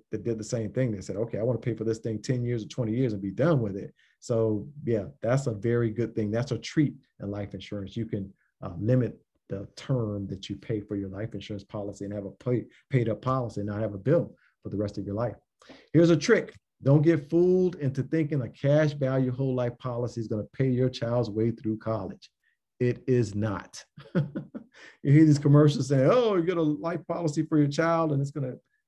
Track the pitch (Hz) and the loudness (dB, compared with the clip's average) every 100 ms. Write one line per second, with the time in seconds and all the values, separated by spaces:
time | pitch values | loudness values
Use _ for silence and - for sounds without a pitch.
0 | _ 113 117 113 107 120 110 127 127 101 | _ -8 -6 -6 -4 -6 -4 -2 -2 -2
1 | 101 95 120 101 117 117 123 110 110 110 | -6 -6 -4 -2 -2 0 -2 0 0 0
2 | 120 110 - 127 120 120 104 - 110 117 | -4 -4 -2 -2 -2 -2 -4 -4 -2 0
3 | 131 101 98 92 156 143 107 98 - _ | 0 -2 -4 0 2 2 0 -6 -10 _
4 | _ _ - 113 110 107 - - 110 110 | _ _ -2 0 2 0 -4 -8 -2 -2
5 | 92 - 113 139 131 104 117 120 117 117 | -2 -4 0 0 0 -2 0 0 0 -2
6 | 113 - 104 113 135 110 - 160 147 - | -4 -2 -2 -2 -2 -4 -2 0 0 -2
7 | _ - 101 101 101 95 - 104 98 120 | _ -12 -8 -8 -8 -10 -10 -10 -8 -8
8 | 110 104 95 - _ _ 95 90 104 127 | -6 -6 -8 -14 _ _ -12 -4 0 2
9 | 113 - _ _ - 98 104 - - 127 | 0 -6 _ _ -12 -10 -10 -10 -4 -2
10 | 110 104 98 95 - 101 - 110 - 101 | -2 -4 -6 -8 -10 -10 -6 -6 -6 -6
11 | 98 95 110 101 - 101 - 107 101 98 | -6 -8 -10 -10 -10 -12 -10 -10 -10 -10
12 | 101 104 98 - 123 123 - _ _ 131 | -10 -8 -10 -8 -2 -2 -4 _ _ 0
13 | 110 104 131 131 117 104 101 104 110 98 | 0 -2 -2 -2 -4 -6 -6 -4 -6 -4
14 | 107 160 - - _ _ - 98 101 - | 0 2 0 -8 _ _ -8 -4 -4 -6
15 | 101 104 120 - _ _ - - _ 151 | -6 -4 -6 -8 _ _ -20 -20 _ 4
16 | 170 160 - 202 - - _ _ 117 147 | 6 6 4 2 2 -12 _ _ 4 6
17 | 156 156 143 165 180 185 180 147 139 143 | 6 2 2 2 4 4 2 0 -4 -2
18 | - 165 151 151 110 - 139 147 156 143 | -2 -2 0 -2 -4 -2 2 4 4 0
19 | 131 135 127 123 135 127 120 - 127 120 | 0 0 0 0 0 0 -2 -4 -6 -4
20 | 120 120 110 110 101 - 135 123 127 - | -4 -4 -4 -4 -4 -2 0 2 0 0
21 | 117 120 110 107 113 110 110 110 113 110 | -2 0 0 0 0 0 -4 -4 -4 -4
22 | 92 98 - _ _ _ _ - 123 120 | -6 -10 -18 _ _ _ _ -2 -2 -2
23 | - 123 104 101 107 95 - - - - | 0 2 2 -2 -2 -4 -8 -18 -20 -20
24 | - 175 139 - - - - - - - | -4 -2 -2 -6 -12 -14 -18 -20 -20 -4
25 | 143 147 160 147 147 147 147 139 127 139 | 4 8 8 6 6 8 6 4 0 2
26 | 139 247 226 190 165 170 156 147 165 170 | 4 4 4 2 0 0 0 -2 -4 -6
27 | - 175 165 160 151 156 143 143 165 165 | -6 -4 -2 -2 2 2 2 2 2 2
28 | 160 139 139 156 127 135 _ _ | 2 0 -2 -4 -6 -8 _ _